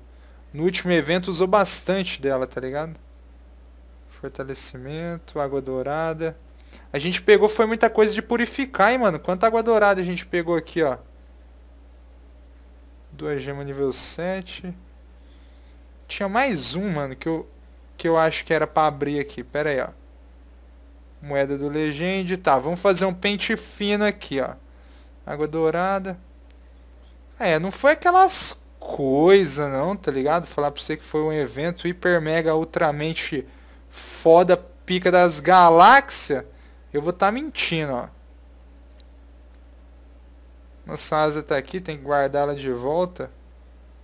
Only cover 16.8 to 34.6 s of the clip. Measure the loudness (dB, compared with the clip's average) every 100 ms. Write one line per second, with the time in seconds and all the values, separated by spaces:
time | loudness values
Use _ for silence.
16.8 | -4 -4 -6 -6 -6 -6 -6 -20 -20 -20
17.8 | -20 -4 2 4 2 0 -2 0 0 2
18.8 | 2 0 -4 -4 -6 -10 -8 -4 -2 -2
19.8 | -4 -10 -20 -20 -20 -20 -20 -20 -20 -20
20.8 | -20 -20 -20 -18 -4 -2 0 -2 -4 -2
21.8 | -2 -2 -4 -4 -4 -2 2 2 2 0
22.8 | 2 2 0 -2 -2 -2 -2 -4 -6 -6
23.8 | -2 0 0 -2 -6 -4 -4 -8 -20 -20
24.8 | -20 -20 -20 -18 -10 -6 -4 0 0 0
25.8 | -2 -2 -6 -12 -16 -20 -20 -20 -20 -20
26.8 | -20 -20 -20 -20 -18 -4 0 0 -2 0
27.8 | 2 2 4 4 4 2 -2 -6 -14 -16
28.8 | -10 -4 0 4 6 6 4 -4 -4 -2
29.8 | -4 -4 -4 -2 0 0 -2 -4 -4 -4
30.8 | -8 -10 -6 -4 -2 -2 -6 -6 -6 -6
31.8 | -8 -2 0 0 0 0 0 0 -2 0
32.8 | 0 0 -4 -6 -6 -6 -8 -14 -20 -20
33.8 | -20 -18 -16 0 6 8 8 2